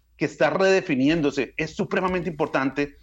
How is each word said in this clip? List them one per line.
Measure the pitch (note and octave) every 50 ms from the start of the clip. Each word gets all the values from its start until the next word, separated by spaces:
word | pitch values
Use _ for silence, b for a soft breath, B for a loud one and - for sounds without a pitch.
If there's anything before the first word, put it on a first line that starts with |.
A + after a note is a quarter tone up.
| _ _ _
que | - D#3+
está | D3 - - E3 D3
redefiniéndose, | D3 F#3+ F#3+ F#3+ F#3+ F#3+ F#3 - C#3+ B2+ C3 C#3+ E3 E3+ C#3+ C#3+ C3+ C#3 A#2 - -
es | - D#3+ D#3 -
supremamente | - F#3 - - G3 F#3 F#3 F#3 F3+ D#3 F3+
importante | D#3 D3 D#3 C3+ - D3 C3+ C#3 - C#3+ C#3+ C#3+ - -